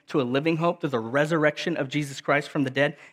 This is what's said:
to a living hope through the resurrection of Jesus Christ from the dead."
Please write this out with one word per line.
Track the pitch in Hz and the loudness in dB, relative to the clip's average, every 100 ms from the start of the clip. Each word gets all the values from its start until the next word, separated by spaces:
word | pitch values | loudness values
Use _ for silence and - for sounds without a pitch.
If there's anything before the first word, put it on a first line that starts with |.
| - | -4
to | 160 | 0
a | |
living | 123 131 160 160 | 2 2 2 2
hope | 170 175 | 0 0
through | 151 | -2
the | 123 | -2
resurrection | 113 135 151 165 151 - 180 156 | 0 0 2 2 2 0 -4 -2
of | 135 | -2
Jesus | 147 143 135 | -4 -4 -6
Christ | - 143 147 | 0 0 0
from | 160 | -2
the | 131 | 0
dead." | 131 143 156 - | 2 0 -2 -14